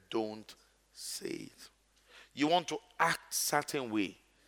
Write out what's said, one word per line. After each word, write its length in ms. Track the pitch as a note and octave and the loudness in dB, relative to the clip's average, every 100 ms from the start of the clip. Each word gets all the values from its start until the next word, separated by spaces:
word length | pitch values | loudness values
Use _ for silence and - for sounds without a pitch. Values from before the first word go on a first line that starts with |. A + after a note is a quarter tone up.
| - | -4
"Don't 440 | A#2 A2 G#2+ G#2+ - _ _ _ | -2 -2 -6 -14 -20 _ _ _
say 360 | - - - - | -14 -10 -8 -6
it." 420 | - - - - _ _ _ _ - - | -8 -10 -16 -20 _ _ _ _ -20 -14
You 140 | B2 D3 | 0 4
want 200 | F3 D#3+ | 4 2
to 100 | D3+ - - | -6 -8 0
act 320 | E3 D#3+ - | 2 2 -4
certain 560 | - - D3 D3 D3 B2 | -2 2 2 2 -2 0
way, 260 | G#2+ F#2+ - _ _ | 2 0 -2 _ _